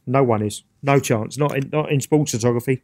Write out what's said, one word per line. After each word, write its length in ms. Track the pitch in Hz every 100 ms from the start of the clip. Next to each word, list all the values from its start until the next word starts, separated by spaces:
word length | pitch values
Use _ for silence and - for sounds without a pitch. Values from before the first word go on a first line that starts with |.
| -
No 160 | 135
one 180 | 127 107
is. 220 | 107 - - _
No 180 | 139 139
chance. 380 | - 117 110 117
Not 180 | 147 131
in, 140 | 139
not 200 | 151 151
in 100 | 143
sports 300 | - 151 143
photography. 500 | 117 120 117 135 131